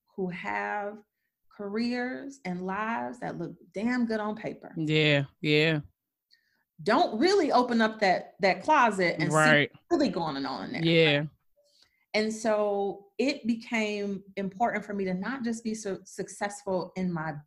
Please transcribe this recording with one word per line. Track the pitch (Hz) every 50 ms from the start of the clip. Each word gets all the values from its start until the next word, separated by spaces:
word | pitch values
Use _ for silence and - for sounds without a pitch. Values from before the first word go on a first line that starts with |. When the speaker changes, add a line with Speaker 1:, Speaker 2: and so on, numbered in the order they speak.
| _ _ -
Speaker 1:
who | 202 185 180
have | 175 - - 208 208 202 202 202 208 208 202 208 214 214 - _ _ _ _ _ _ _ _ _
careers | _ - 202 196 202 226 240 240 247 247 247 254 262 262 277 277 277 - -
and | 185 180 180 185
lives | 190 190 208 220 226 233 240 247 180 123 -
that | - 156 139 165
look | - 254 - - - - -
damn | 190 220 247 254 247 233
good | 220 220 214
on | 208 214 214
paper. | - - - - - - - -
Speaker 2:
Yeah, | 165 156 151 156 156 151 151 143 143 139 - _ -
yeah. | 160 151 151 151 156 165 160 147 - - _ _ _ _ _ _ _ _ _ _ _ _ _ _ _ _ _ -
Speaker 1:
Don't | 151 202 240 320 349 247 220 214
really | 311 370 415 403 311 240
open | 202 247 247 240 233 226
up | 220 220 220 -
that, | 202 185 170 - - - - -
that | 196 190 175 190 -
closet | 302 311 277 240 220 190 190 180 165 - 156
and | 160 147
Speaker 2:
Right. | 156 156 151 156 151 147 143 -
Speaker 1:
see | _ - _ -
what's | 349 269
really | 285 196
going | 175 180 165 156 135 139 139
on | 131 135 95 -
in | - -
there. | - 165
Speaker 2:
Yeah. | 165 170 165 160 151 143 143 156 147 _ _ _ _ _ _ _ _ _ _ _ _ _ _ _ _ -
Speaker 1:
And | 214 214 220 220
so | 220 - 220 214 214 208 208 202 202 196 196 - - - _ _
it | - 247 294 294 - 220
became | 226 226 - - - 240 220 214 208 208 208 202 202 196 190 - - -
important | 196 196 185 190 190 240 208 190 214 -
for | 214 202
me | 196 190
to | 185 185
not | 180 202 226 269 269 226
just | 233 226 226 -
be | 220 214
so | 220 - 196 185 185 -
successful | - - - 185 - - - 208 202 208 - - 190 185 175 180 - -
in | 185 185 180
my | 170 156 156 160 147 151 -